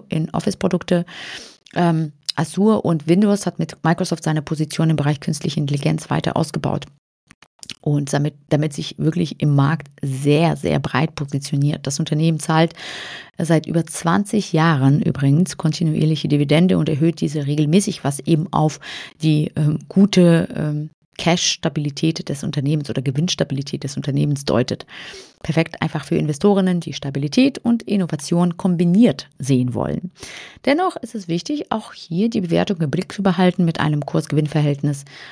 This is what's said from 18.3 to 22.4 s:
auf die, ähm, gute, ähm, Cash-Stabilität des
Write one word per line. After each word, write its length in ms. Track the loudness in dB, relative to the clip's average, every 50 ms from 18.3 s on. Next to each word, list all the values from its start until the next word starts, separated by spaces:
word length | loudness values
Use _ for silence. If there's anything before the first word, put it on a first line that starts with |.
| 0 2 0 0 0
auf 260 | 2 2 2 0 -4 -14 -14 -14 -14 -16 -16 -12 _
die, 300 | 0 2 2 2 2 -2 -2
ähm, 240 | 0 0 0 0 -2 -6 -2
gute, 600 | 4 4 4 6 6 6 6 6 6 4 2 -2 -4
ähm, 360 | -4 -4 -4 -4 -4 -6 -10 _ _ _ _ _ -4
Cash-Stabilität 1080 | 0 0 0 2 0 -2 -4 -2 -4 -4 -2 -2 -4 -4 -4 -2 -2 -2 -2 -2 -6 -8
des 160 | -8 -6